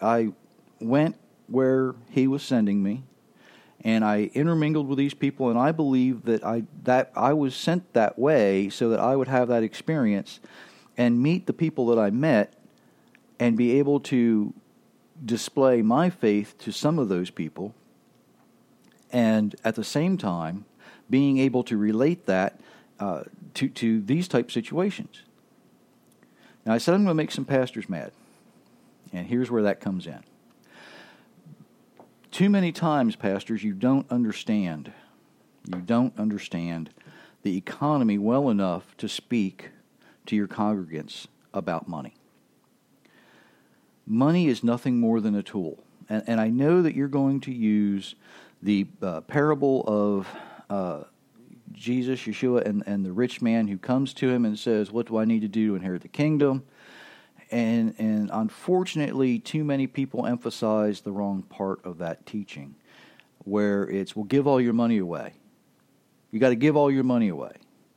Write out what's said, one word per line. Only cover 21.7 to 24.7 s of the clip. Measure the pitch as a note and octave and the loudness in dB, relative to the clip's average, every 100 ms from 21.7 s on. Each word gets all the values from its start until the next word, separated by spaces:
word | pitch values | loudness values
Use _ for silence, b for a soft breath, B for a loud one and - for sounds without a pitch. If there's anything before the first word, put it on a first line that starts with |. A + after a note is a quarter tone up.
| A2 | 0
relate | G#2 A2 C#3+ E3+ - | 0 2 2 0 0
that, | F#2 G2 - B B B - | 0 0 -4 B B B -10
uh, | G2+ D#2+ - - - | -6 -6 -10 -18 -16
to, | - C3 | -4 -4
to | - A#2 A2 | -2 0 0
these | G2+ D3+ F3+ | 0 -2 0
type | - A#2+ | -2 0
situations. | A#2+ A2 | -4 -4